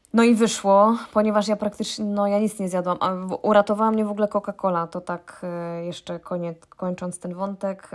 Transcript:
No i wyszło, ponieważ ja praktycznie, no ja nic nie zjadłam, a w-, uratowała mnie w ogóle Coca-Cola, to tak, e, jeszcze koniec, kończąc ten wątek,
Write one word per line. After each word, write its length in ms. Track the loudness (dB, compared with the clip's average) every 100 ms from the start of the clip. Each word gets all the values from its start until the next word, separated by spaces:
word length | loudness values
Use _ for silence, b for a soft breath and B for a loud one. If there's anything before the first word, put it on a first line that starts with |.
| _
No 100 | 4
i 120 | 6 6
wyszło, 600 | 2 0 4 6 6 4 0
ponieważ 340 | 0 2 2 0
ja 80 | -2
praktycznie, 500 | -4 -6 -8 -6 -4
no 220 | 0 0
ja 120 | 2
nic 200 | 0 -2
nie 100 | -4
zjadłam, 280 | -2 -2 -2
a 160 | -2 -4
w-, 240 | -6 -4
uratowała 500 | 4 4 4 2 2
mnie 140 | 2 -2
w 60 |
ogóle 160 | 0 -2
Coca-Cola, 600 | -2 -4 -4 -2 0 -4
to 140 | -8
tak, 400 | -8 -10 -10 -14
e, 420 | -10 -8 -8 -8 -8
jeszcze 340 | -10 -10 -12
koniec, 460 | -8 -6 -6 -10 _
kończąc 540 | -10 -8 -6 -8 -8
ten 140 | -10
wątek, 560 | -8 -8 -6 -6 -8 -12